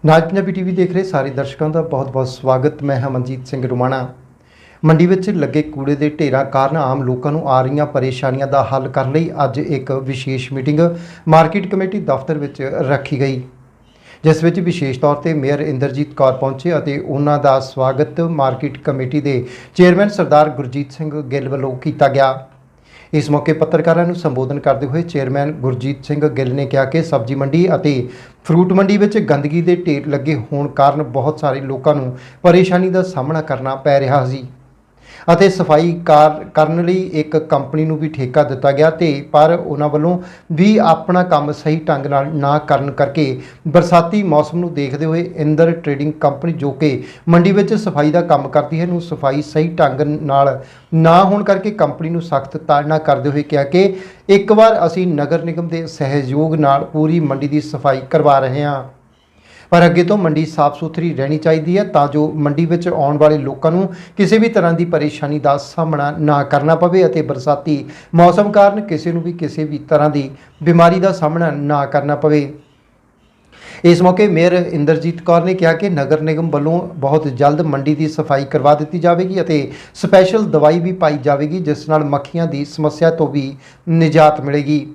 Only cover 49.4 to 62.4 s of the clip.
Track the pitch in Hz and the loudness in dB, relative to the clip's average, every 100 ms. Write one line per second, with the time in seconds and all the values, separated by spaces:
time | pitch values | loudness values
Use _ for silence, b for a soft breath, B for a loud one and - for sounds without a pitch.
49.4 | 147 156 165 170 151 123 147 151 151 139 | -2 -2 -2 0 0 0 -4 -4 0 2
50.4 | 139 131 B B B 160 160 170 196 202 | 2 0 B B B 2 6 6 4 2
51.4 | 208 190 208 - 151 - 160 170 165 139 | 0 0 -2 -2 -2 -2 -6 -6 -2 -4
52.4 | 139 156 - 147 147 156 151 135 139 143 | -4 -10 0 0 2 -2 0 0 0 -4
53.4 | 147 147 139 175 196 190 B B - 202 | -2 -2 0 2 2 0 B B 2 2
54.4 | 202 214 220 220 165 170 180 147 143 165 | 4 6 6 6 0 0 -2 -2 -2 -2
55.4 | 170 160 170 165 160 - 135 143 131 143 | -4 -6 -6 -6 -8 -6 -2 -2 -2 0
56.4 | 156 156 143 139 139 156 156 170 151 135 | 0 2 2 2 0 -2 0 0 0 -2
57.4 | 139 151 147 139 143 131 131 160 151 135 | -2 -4 -4 -2 -2 -2 -2 0 4 2
58.4 | 131 135 147 139 127 _ _ _ b b | 2 -2 -4 -4 -10 _ _ _ b b
59.4 | b b b 175 170 170 175 208 170 151 | b b b 4 6 4 2 2 0 0
60.4 | 156 - 147 147 160 160 170 131 135 151 | -4 0 0 0 -8 -4 -4 -4 -2 0
61.4 | 160 160 156 185 202 151 143 151 151 151 | 2 0 2 0 2 2 2 0 -2 0